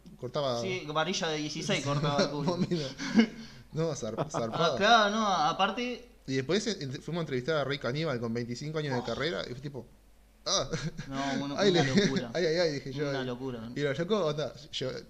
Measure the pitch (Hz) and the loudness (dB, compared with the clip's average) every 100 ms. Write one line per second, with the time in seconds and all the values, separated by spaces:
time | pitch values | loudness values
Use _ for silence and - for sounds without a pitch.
0 | - - 123 151 139 120 190 185 143 151 | -20 -12 -6 -2 0 0 -2 -4 -2 0
1 | 160 185 175 151 151 - 185 185 135 143 | 0 0 -2 -2 -4 -4 -2 0 0 0
2 | 151 143 165 147 151 175 185 175 135 - | 2 2 2 2 0 0 0 0 -2 -6
3 | - 208 226 - - - - 143 165 139 | 2 6 6 2 -14 -18 -8 -2 -2 -2
4 | 110 113 151 160 113 151 160 135 202 233 | -4 -4 -2 -2 -2 2 2 4 8 8
5 | 202 220 214 180 151 165 202 233 247 240 | 6 4 2 2 2 2 2 0 -4 -6
6 | - - - 131 131 190 233 196 139 127 | -12 -14 -4 -2 0 0 0 -4 -6 -8
7 | - 170 160 131 127 160 135 143 120 143 | -6 -4 -2 -2 0 0 0 -2 -2 0
8 | 160 123 117 117 120 120 147 160 151 123 | 0 -2 -2 -2 -4 -6 -6 -4 -2 -2
9 | 113 117 147 190 - 127 139 135 104 - | -2 -2 -2 -2 -4 -8 -10 -10 -14 -18
10 | - - - - - 185 - 160 160 - | -20 -20 -20 -10 -2 0 0 -4 -4 -8
11 | 135 135 139 135 139 143 202 165 135 151 | -8 -4 -2 -2 -2 2 4 6 6 4
12 | 202 135 - 165 175 160 170 143 139 135 | 4 2 -2 0 2 2 2 0 -6 -4
13 | 147 135 127 123 135 120 113 127 143 127 | -2 -2 -4 -4 -6 -6 -8 -2 0 0
14 | 170 214 160 147 135 - - - 131 - | 0 0 0 -2 -4 -8 -10 -6 -6 -6
15 | - | -12